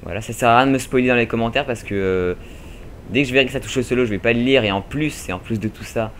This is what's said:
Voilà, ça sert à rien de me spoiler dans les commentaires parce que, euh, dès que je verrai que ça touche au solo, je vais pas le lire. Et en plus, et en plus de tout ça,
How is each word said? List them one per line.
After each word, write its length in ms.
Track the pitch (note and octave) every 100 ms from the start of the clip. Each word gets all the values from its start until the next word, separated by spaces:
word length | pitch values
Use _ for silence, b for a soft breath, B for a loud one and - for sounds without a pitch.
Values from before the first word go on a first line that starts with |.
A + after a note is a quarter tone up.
Voilà, 160 | - F2+
ça 120 | A2+
sert 160 | A#2 A#2+
à 80 | A#2
rien 100 | C3+
de 40 |
me 60 | C3+
spoiler 300 | - C3 B2+
dans 80 | B2
les 120 | A2+
commentaires 380 | A2+ A2+ A#2+ C3+
parce 180 | A#2
que, 100 | -
euh, 420 | G2+ F#2+ F#2 F2+ F2+ B B B B B - -
dès 140 | G#2+
que 40 | C#3
je 60 |
verrai 120 | B2+ B2
que 60 |
ça 80 | C3+
touche 160 | - -
au 60 |
solo, 240 | B2 B2 B2
je 40 |
vais 80 | G2
pas 120 | A#2
le 60 | A#2
lire. 240 | B2 C3+
Et 80 | G#2+
en 100 | G2
plus, 460 | - C#3 D3+ - -
et 60 |
en 60 | F2+
plus 200 | - A2+
de 80 | G#2+
tout 160 | -
ça, 300 | - A#2+ A2